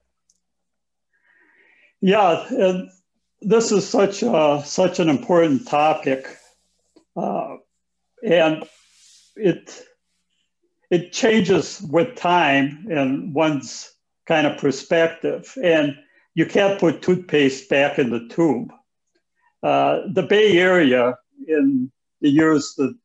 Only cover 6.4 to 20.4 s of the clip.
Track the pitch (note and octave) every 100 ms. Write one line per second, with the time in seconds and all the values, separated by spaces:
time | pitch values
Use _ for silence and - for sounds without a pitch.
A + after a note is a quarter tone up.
6.4 | _ _ _ _ _ _ _ F3+ G3 G3+
7.4 | - - _ _ _ _ _ _ A#3 E3+
8.4 | D#3+ D#3 - _ _ _ _ _ _ -
9.4 | G3+ - - - - _ _ _ _ _
10.4 | _ _ _ _ _ F3 - - A3+ A3
11.4 | F3+ F3 - - E3 E3 E3 - F3 F3+
12.4 | D3+ C#3 C#3 D3+ G#3+ D#3 C3 D3 F3+ D3
13.4 | D#3 C#3 A#2+ - - _ _ _ - D#3+
14.4 | D3 - C#3+ - - E3 D#3+ - D3 C#3+
15.4 | - C4+ F3+ D#3+ D3 C#3 _ _ _ D#3+
16.4 | D3 G#3 G3 G3 E3+ C3+ - F3+ F3+ D3
17.4 | C3+ C3+ - C#3+ C#3 D3 B2+ A#2 - -
18.4 | E3 A#2+ - - _ _ _ _ _ _
19.4 | _ _ D3 C#3 C#3 D3+ G3+ C#3 C#3+ G#3